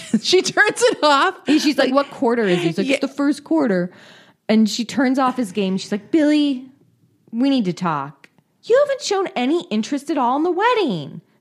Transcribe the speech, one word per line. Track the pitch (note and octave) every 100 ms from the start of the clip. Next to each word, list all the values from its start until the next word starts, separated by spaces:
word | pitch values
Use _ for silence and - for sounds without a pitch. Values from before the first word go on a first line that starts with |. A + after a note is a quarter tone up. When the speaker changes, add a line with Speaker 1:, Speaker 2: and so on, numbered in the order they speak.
| -
Speaker 1:
<laughs> | A3
She | - F4+
turns | - - G#4 -
it | A#4 F#4
off. | D4+ C#4 E4+ F#4 -
Speaker 2:
And | D4+
she's | C#4+ C#4
like, | C4
Speaker 1:
Like, |
Speaker 2:
"What | C4 C#4
quarter | - A#3 A#3+
is | G#3 F3
it?" |
He's | E3 E3
like, | C4
Speaker 1:
yeah. | C#4
Speaker 2:
"It's | C4+
the |
first | - C#4+ D4
quarter." | - D#4+ C4+ F#3 F3 - - - - _ -
And | A3 G#3+
she | -
turns | A3+ - C4 C4
off | C4 B3+
his | A3
game. | F3+ F#3+ F#3+
She's | -
like, | G#3 -
"Billy, | E4 D4 D4+ D4 B3+ - _ _ _ _ _ _
we | A3+ C#4
need | C4+ F#3
to |
talk. | E3+ F3+ D3+ C#3 - - _ _ _
You | - A#4+ C#5+
haven't | C5+
shown | - G4 F4+ -
any | B3 E4+ -
interest | G#3+ G#3+ C#4+ C#4+
at | D#4
all | A#3+ C4+
in |
the | E4
wedding." | E4+ A4 A#4+ E4+ F3+ C#3+ - - _